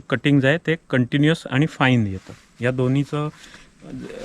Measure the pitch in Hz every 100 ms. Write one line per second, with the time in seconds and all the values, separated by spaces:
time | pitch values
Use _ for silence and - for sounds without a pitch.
0 | - 127 147 139 135 165 - 165 - 131
1 | 120 143 147 165 - 131 160 - 135 123
2 | 104 95 - - _ - 120 127 127 135
3 | 139 147 151 - - - - _ - -
4 | - -